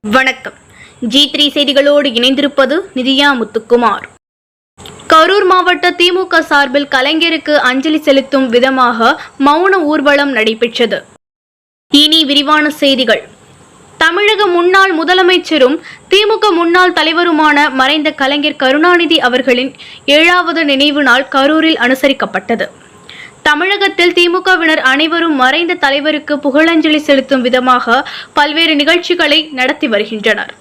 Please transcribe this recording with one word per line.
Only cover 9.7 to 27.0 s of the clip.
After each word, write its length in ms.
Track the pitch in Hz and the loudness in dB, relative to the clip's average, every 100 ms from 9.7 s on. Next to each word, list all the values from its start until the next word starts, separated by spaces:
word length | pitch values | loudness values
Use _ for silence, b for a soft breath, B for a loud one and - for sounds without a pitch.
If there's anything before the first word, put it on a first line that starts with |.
| 381 | 0
ஊர்வலம் 500 | 302 311 285 285 285 | 0 0 2 2 0
நடைபெற்றது. 720 | 247 220 220 240 233 233 190 - _ _ _ _ _ _ _ _ | 0 -2 -2 -4 -2 -2 -4 -10 _ _ _ _ _ _ _ _
இனி 320 | 285 302 320 | 0 2 0
விரிவான 460 | 285 285 285 302 302 | 0 0 0 0 0
செய்திகள். 520 | 294 285 262 247 208 - - _ - - _ - - | 0 0 0 0 -2 -4 -20 _ -20 -20 _ -20 -4
தமிழக 500 | 330 349 415 415 415 | -2 0 0 0 0
முன்னாள் 480 | 349 349 381 381 320 | 2 2 2 2 0
முதலமைச்சரும் 840 | 320 370 359 359 - 311 254 311 B B - | 0 2 2 0 0 2 2 0 B B -2
தி 160 | 392 | 0
மு 140 | 415 427 | 2 0
க 140 | 415 | 0
முன்னாள் 400 | 339 339 349 359 | 0 2 2 2
தலைவருமான 800 | 349 311 330 349 311 302 294 294 | 0 -2 0 0 2 2 2 0
மறைந்த 420 | 262 262 311 302 | 0 0 0 -2
கலைஞர் 440 | 302 277 285 294 285 | -2 -2 -2 -4 -2
கருணாநிதி 640 | 262 285 339 349 339 320 | 0 2 2 2 0 0
அவர்களின் 540 | 254 254 262 247 269 - B B - | 0 -2 0 -2 -2 -10 B B 0
ஏழாவது 580 | 285 330 359 349 320 | 2 4 2 0 -2
நினைவு 380 | 302 269 294 285 | -2 0 0 2
நாள் 260 | 277 247 269 | 2 2 0
கரூரில் 480 | 277 277 311 320 320 | 0 2 2 0 0
அனுசரிக்கப்பட்டது. 920 | 240 262 285 269 208 185 - 226 - - - - - B B - | -2 0 -2 -2 -4 -6 -6 -6 -6 -10 -20 -20 -20 B B -6
தமிழகத்தில் 680 | 302 294 370 403 392 392 349 | -2 0 0 0 -2 0 0
தி 160 | 349 349 | 2 0
மு 100 | 359 | 0
கவினர் 420 | 381 370 330 311 | 0 0 2 0
அனைவரும் 540 | 262 269 320 330 339 | 0 0 0 -2 -2
மறைந்த 400 | 285 254 294 339 | 0 0 0 -2
தலைவருக்கு 640 | 349 277 277 294 302 302 285 | -2 -2 0 -2 -4 -4 -4
புகழஞ்சலி 600 | 285 269 330 339 311 | 0 0 2 2 0
செலுத்தும் 440 | 302 | 0